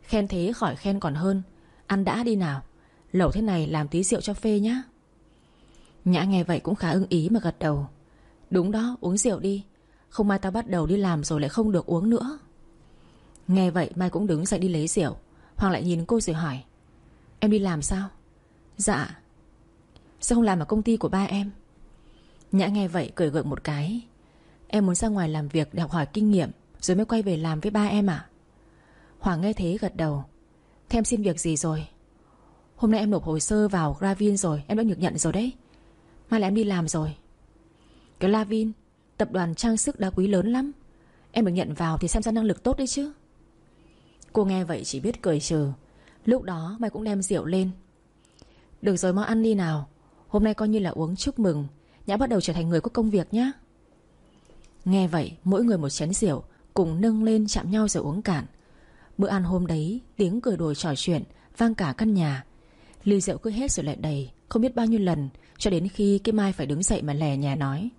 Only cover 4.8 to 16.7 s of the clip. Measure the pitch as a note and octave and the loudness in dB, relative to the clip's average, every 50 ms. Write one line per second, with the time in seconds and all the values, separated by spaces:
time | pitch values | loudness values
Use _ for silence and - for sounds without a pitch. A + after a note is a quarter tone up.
4.8 | C4 - _ _ _ _ _ _ _ _ _ _ _ _ _ _ _ - - - | -6 -10 _ _ _ _ _ _ _ _ _ _ _ _ _ _ _ -20 -20 -20
5.8 | - _ _ - - F3+ F3+ D3+ F#3 G3 G3 F3+ E3 - E3 - - E3 G#3 - | -20 _ _ -4 0 2 2 2 2 2 2 2 2 2 0 -2 -2 -2 -2 -2
6.8 | F#3 E3 E3 F#3+ F#3+ - F3+ E3 D3+ F#3 A#3 G#3+ - E3 - - E3 D3+ D3 C#3+ | 0 0 0 0 2 2 2 0 2 2 2 2 2 -2 -2 -2 -2 0 0 0
7.8 | C#3+ - - - _ _ _ _ - - _ _ - - F#3 F3+ F3 G3 G#3+ A3 | -2 -6 -10 -18 _ _ _ _ -20 -20 _ _ -6 -2 0 0 2 2 0 0
8.8 | A3+ A#3+ B3 - - F3 F#3+ G#3 - A#3+ F#3+ - - G3 G3+ G3+ G3+ - _ _ | -2 -2 -4 -4 -2 -2 0 0 2 0 0 0 -2 -2 -4 -4 -6 -12 _ _
9.8 | _ _ _ _ _ _ - - G#3 G3+ G3 G3 - F#3+ F#3 - - - F#3 E3+ | _ _ _ _ _ _ -2 0 2 2 2 0 0 -2 -4 -4 -4 -2 -2 0
10.8 | D#3 D3+ F#3+ G3+ G3 F3+ E3 D3 C#3+ - D#3+ D3 C#3+ C#3 - A3+ G#3+ A3 F#3+ E3 | 0 0 0 2 2 0 0 0 -2 -2 -2 -2 -2 0 0 0 2 2 2 0
11.8 | - - F3 E3 G3 A3+ A#3 A#3 A#3 C4+ D#4 C#4+ - - _ - - - - - | 0 0 0 0 2 2 2 2 0 -4 -8 -12 -16 -20 _ -20 -20 -20 -20 -20
12.8 | - - - - - - - - - - - - - - F#3 F#3+ F#3 F3+ E3 F3+ | -20 -20 -20 -20 -20 -20 -20 -20 -20 -20 -20 -8 -2 2 4 4 4 4 2 0
13.8 | D3+ - - F3 F#3 F3 - F#3 G#3+ G3 D#3+ D3+ F3+ - G#3 E3 F#3 F#3 E3+ D3+ | 0 -2 -2 -2 -2 -2 0 0 0 0 0 0 0 0 0 0 0 0 0 0
14.8 | D#3 E3 - G3+ D#3+ B2+ - - - _ _ - - - - - G3+ F#3+ F3 G#2+ | -2 0 0 0 0 0 -2 -8 -14 _ _ -20 -20 -10 -4 0 0 0 0 0
15.8 | - F3+ F3 E3 E3 - A#3 A3+ - F3+ D#3+ D#3 E3+ D3 B2+ C3+ - - | 0 0 0 0 0 0 0 0 0 0 -2 -2 -2 -4 -6 -8 -12 -16